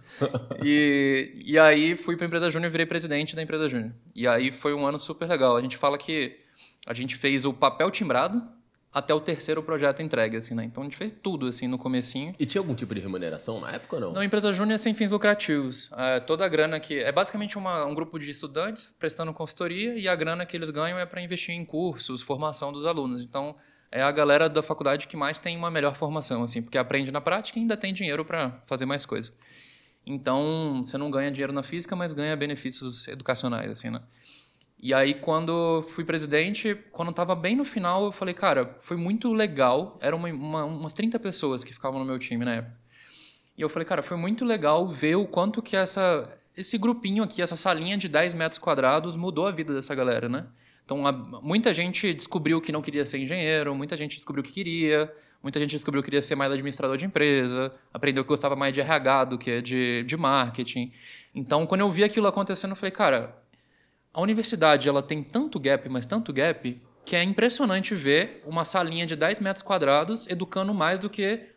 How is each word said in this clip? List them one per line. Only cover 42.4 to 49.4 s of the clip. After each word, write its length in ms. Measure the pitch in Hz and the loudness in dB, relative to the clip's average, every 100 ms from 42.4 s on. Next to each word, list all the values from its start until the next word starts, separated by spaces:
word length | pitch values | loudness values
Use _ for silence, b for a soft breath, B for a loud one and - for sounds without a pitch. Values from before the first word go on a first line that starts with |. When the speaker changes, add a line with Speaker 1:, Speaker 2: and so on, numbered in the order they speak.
Speaker 2:
na 120 | 123 117 | -2 -2
época. 200 | 117 - B B B B B B B - | -6 -14 B B B B B B B -6
E 60 | |
eu 60 | 156 | -4
falei, 160 | 165 165 | -4 -2
"Cara, 160 | 185 | -2
foi 140 | - 175 | -2 -4
muito 260 | 175 226 | -2 -2
legal 420 | 247 220 147 156 185 | 0 2 4 4 2
ver 260 | 143 151 175 | 0 2 2
o 100 | 196 | 2
quanto 360 | - 196 214 | 0 0 -2
que 120 | 220 | -2
essa, 560 | 196 190 196 185 160 110 - _ | 0 0 2 2 2 -2 -14 _
esse 220 | - 190 226 | -10 -4 0
grupinho 460 | 220 240 196 202 | 2 0 0 0
aqui, 180 | 220 - | 0 0
essa 160 | 175 165 | -2 0
salinha 400 | 190 165 170 202 | 2 2 0 -2
de 120 | 190 | 2
dez 260 | 147 175 | 2 2
metros 240 | 170 160 - | 2 -4 -2
quadrados 580 | - 143 131 151 170 165 | 0 4 6 4 2 -4
mudou 300 | 180 151 | -4 0